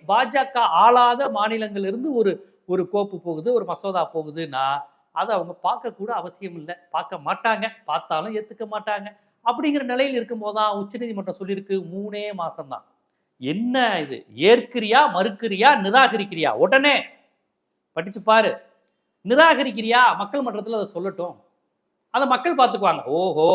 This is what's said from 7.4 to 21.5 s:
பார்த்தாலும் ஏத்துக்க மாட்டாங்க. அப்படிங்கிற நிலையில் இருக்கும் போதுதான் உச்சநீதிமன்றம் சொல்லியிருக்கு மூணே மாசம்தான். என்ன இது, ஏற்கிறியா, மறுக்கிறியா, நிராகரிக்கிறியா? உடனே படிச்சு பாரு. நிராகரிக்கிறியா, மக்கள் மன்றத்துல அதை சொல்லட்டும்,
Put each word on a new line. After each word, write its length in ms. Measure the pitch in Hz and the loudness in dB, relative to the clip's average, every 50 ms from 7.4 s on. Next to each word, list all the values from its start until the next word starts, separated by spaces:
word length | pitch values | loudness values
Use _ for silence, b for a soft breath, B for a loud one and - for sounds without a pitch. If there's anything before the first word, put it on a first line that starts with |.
| - 226 220 196 214 226 - - _ | 0 0 0 0 -4 -8 -8 -12 _
பார்த்தாலும் 500 | - 151 165 - - 170 156 180 220 214 | -6 -6 -6 -4 -4 -4 -4 -4 -4 -6
ஏத்துக்க 320 | 214 214 - - - 220 208 | -8 -8 -10 -12 -14 -12 -10
மாட்டாங்க. 360 | 214 208 208 214 208 202 196 208 - _ _ _ _ _ - | -10 -8 -6 -6 -6 -6 -8 -12 -18 _ _ _ _ _ -4
அப்படிங்கிற 380 | 233 247 269 320 294 285 285 262 | -2 -2 0 -2 -2 -2 -2 -2
நிலையில் 320 | 247 247 254 269 277 262 | -2 -2 0 0 0 -2
இருக்கும் 240 | 240 226 240 240 220 | -4 -6 -6 -8 -8
போதுதான் 380 | 208 208 208 214 214 214 202 | -8 -6 -2 -2 0 0 -2
உச்சநீதிமன்றம் 600 | 202 196 202 - 226 240 226 220 196 190 190 180 - | -4 -6 -8 -8 -10 -10 -8 -8 -8 -8 -8 -10 -8
சொல்லியிருக்கு 360 | 190 185 196 196 196 - 196 190 175 | -8 -6 -6 -6 -4 -4 -4 -4 -4
மூணே 360 | 165 175 196 202 208 208 208 208 208 202 | -8 -10 -10 -10 -8 -8 -8 -8 -8 -8
மாசம்தான். 480 | 180 165 160 - 165 147 135 127 - - _ _ _ _ _ _ _ _ _ _ _ | -8 -8 -8 -8 -12 -12 -12 -14 -14 -14 _ _ _ _ _ _ _ _ _ _ _
என்ன 340 | 127 135 160 208 233 247 247 262 247 220 196 170 | -6 -4 -4 -2 -2 -2 0 0 0 0 0 -2
இது, 180 | 147 139 127 - - _ 104 117 | -4 -6 -10 -12 -14 _ -4 2
ஏற்கிறியா, 580 | 156 202 240 262 - - - 240 226 208 220 277 302 | 6 6 6 6 4 -2 -6 -4 0 2 4 4 4
மறுக்கிறியா, 640 | - - 180 202 233 196 - 233 220 196 185 220 277 285 | 4 2 0 -2 -2 -4 -6 -6 -4 0 4 6 6 6
நிராகரிக்கிறியா? 720 | 226 190 196 214 262 262 220 208 202 196 202 175 160 151 131 110 | 4 2 2 4 6 6 4 2 -2 -4 -6 -4 -2 0 0 2
உடனே 400 | 117 165 190 262 269 277 294 269 - - - - _ _ _ _ _ _ _ _ _ _ _ _ _ _ _ _ | 2 4 4 4 4 4 4 2 0 -2 -6 -14 _ _ _ _ _ _ _ _ _ _ _ _ _ _ _ _
படிச்சு 240 | 170 170 196 - 214 | -8 -8 -8 -12 -4
பாரு. 300 | 202 220 220 226 214 170 120 - - _ _ _ _ _ _ _ _ _ _ _ - | 2 4 4 6 4 4 0 -4 -10 _ _ _ _ _ _ _ _ _ _ _ -4
நிராகரிக்கிறியா, 760 | 190 247 285 320 330 302 247 277 262 196 226 226 226 233 247 247 220 170 | 2 4 6 6 6 6 4 0 -2 -4 -4 -2 2 4 6 6 4 4
மக்கள் 280 | 196 202 202 - 285 262 | 0 -4 -6 -4 -4 -4
மன்றத்துல 360 | 240 202 208 202 220 226 214 | -4 -6 -8 -6 -6 -6 -6
அதை 80 | 196 - - | -6 -6 -8
சொல்லட்டும், 420 | 175 185 196 175 170 175 175 - _ _ _ | -8 -8 -8 -8 -8 -10 -10 -12 _ _ _